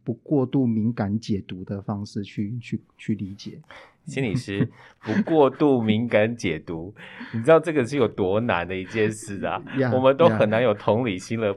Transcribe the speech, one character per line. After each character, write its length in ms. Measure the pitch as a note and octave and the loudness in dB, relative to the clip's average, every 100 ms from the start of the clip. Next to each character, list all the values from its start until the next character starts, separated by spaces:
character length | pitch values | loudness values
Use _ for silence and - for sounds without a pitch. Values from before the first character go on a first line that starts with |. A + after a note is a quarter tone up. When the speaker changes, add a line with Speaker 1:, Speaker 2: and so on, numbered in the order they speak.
Speaker 1:
不 100 | - A#2 | -8 -8
过 280 | - D3 | 0 0
度 220 | B2+ C#3+ B2 | 2 2 2
敏 260 | A2 A2 | 2 0
感 280 | A#2+ G2 G#2+ | 0 -2 -2
解 200 | - G2 | -2 -4
读 220 | - F#2 | -4 -12
的 160 | F#2 G2+ | -8 -8
方 240 | G2 G2+ | -6 -6
式 200 | G2+ A2 | -6 -8
去， 340 | G2 - G#2 B2 | -8 -6 -6 -8
去， 220 | - A2 - _ | -8 -10 -10 _
去 160 | - | -6
理 220 | G#2 G2 G2+ | -6 -6 -10
解。 260 | - - - - - _ - | -16 -18 -20 -20 -20 _ -10
Speaker 2:
心 160 | C3+ | -4
理 120 | B2 B2 | -2 -2
师， 320 | G#2+ G2 A#2 - - _ | -4 -4 -4 -6 -20 _
不 120 | A2 C#3+ | -2 -2
过 260 | G#3+ D#3+ C3+ | 2 4 4
度 320 | - D3+ B2+ | 4 2 4
敏 280 | A2 G#2+ A#2 | 2 0 2
感 280 | A2+ A2 A#2 | 2 2 0
解 220 | G2 D#2 | -4 -4
读， 340 | F2 D#2+ F2+ - - | -6 -10 -10 -16 -20
<laughs> 160 | - - A2+ | -18 -8 -2
你 40 | |
知 100 | A#2+ | 6
道 80 | D#3+ | 6
这 120 | E3 | 6
个 140 | D3+ A#2+ | 0 0
是 120 | D3 | 0
有 100 | A2 | 0
多 340 | - F#2 G#2 | 0 0 0
难 260 | A#2+ F2 F2 | 0 0 -2
的 80 | F#2+ | -6
一 80 | F#2+ | -6
件 260 | A2 G#2+ | -2 -2
事 340 | G#2+ - G2 E2+ | -2 -10 -8 -6
啊， 160 | - - C3+ | -6 -6 -2
Speaker 1:
呀， 140 | B2+ | 0
Speaker 2:
我 60 | C3 | 4
们 180 | C3 C#3 | 4 6
都 100 | E3+ | 4
很 220 | G3+ G#2+ | 4 2
难 140 | A2 | 4
有 100 | B2 | 2
同 320 | G#2 - G#2+ B2+ | 2 2 2 0
理 140 | F#2 | -4
心 200 | - A2+ | -4 -2
了， 100 | |
Speaker 1:
呀。 60 | G#2 | -2